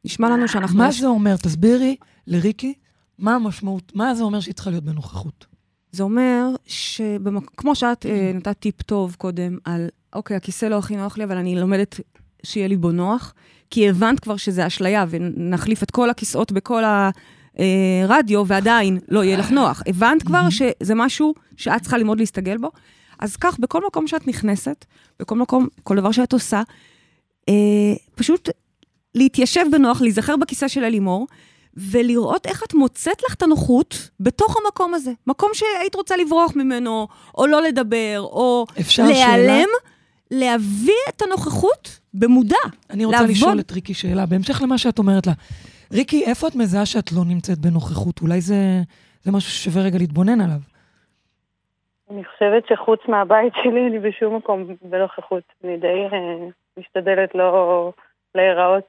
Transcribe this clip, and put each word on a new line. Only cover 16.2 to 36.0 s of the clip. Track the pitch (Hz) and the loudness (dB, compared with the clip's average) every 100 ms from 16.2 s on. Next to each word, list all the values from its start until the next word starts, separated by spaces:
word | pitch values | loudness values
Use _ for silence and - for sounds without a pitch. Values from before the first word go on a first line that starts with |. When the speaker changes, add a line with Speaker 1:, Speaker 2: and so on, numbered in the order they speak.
| 214 131 226 | -4 -4 -2
Speaker 1:
בכל | 196 - 233 | -4 -2 0
ה-, | 220 202 196 - _ _ _ - | 2 2 2 -2 _ _ _ -2
אה, | 190 190 190 185 190 | 0 2 2 2 4
רדיו, | 269 226 202 190 | 2 2 0 2
ועדיין | 196 202 233 196 185 - | 0 2 2 2 -2 0
לא | 208 | 0
יהיה | 190 190 | 2 0
לך | 196 | 2
נוח. | 277 202 131 - | 2 2 0 -4
הבנת | 180 226 311 | 0 2 2
כבר | - 349 | 2 2
Speaker 2:
מהמם. | 359 | 2
Speaker 1:
שזה | 185 254 - 180 | 2 -2 -2 -2
משהו | 220 247 - 302 302 _ - | 0 0 0 -2 -2 _ -10
שאת | - 220 | -4 -4
צריכה | - 240 | -2 -2
ללמוד | 214 214 | 0 0
להסתגל | 220 - 185 220 | -2 -4 -6 -6
בו? | 285 _ _ _ _ - | -8 _ _ _ _ -12
אז | 208 - | -12 -2
כך, | 359 349 | -2 -2
בכל | 247 330 392 | -2 -2 -2
מקום | 320 311 | -4 -4
שאת | 320 269 | -4 -4
נכנסת, | - 208 196 262 294 _ _ _ _ | -4 -2 -2 -4 -10 _ _ _ _
בכל | - 226 | -6 -2
מקום, | 247 254 254 - | 0 0 0 -4
כל | - 202 | -2 0
דבר | 190 | 2
שאת | 226 254 | 0 2
עושה, | 262 - 208 233 - _ _ _ _ _ _ - | 0 0 -4 -4 -12 _ _ _ _ _ _ 0
אה, | 208 208 208 208 - _ | 2 4 4 2 0 _
פשוט | - 240 349 - - _ _ _ _ _ | -4 0 0 -2 -10 _ _ _ _ _
להתיישב | 240 262 - 247 349 330 | 2 2 4 2 2 2
בנוח, | 294 254 247 | 4 4 4
להיזכר | 240 208 220 294 | 2 2 0 -2
בכיסא | 311 - 269 | -2 -4 -4
של | 277 | -2
הלימור, | 226 220 196 185 262 _ _ _ _ - | -2 0 0 -2 -4 _ _ _ _ -14
ולראות | 196 240 240 240 170 381 - | -2 0 2 0 0 -4 -4
איך | 392 | -8
את | 440 | 0
מוצאת | 311 254 - 320 415 508 | 2 2 0 -6 -4 -6
לך | |
את | - | 0
הנוחות | 339 302 - 247 - - - - | 2 2 4 2 2 -6 -16 -2
בתוך | 196 - 427 440 | -2 2 0 2
המקום | 415 - 359 | -2 -2 -2
הזה. | 349 262 240 - | -2 -6 -6 -4
מקום | 277 415 | 0 0
שהיית | 427 427 381 381 | 0 -2 -2 -4
רוצה | 381 | -4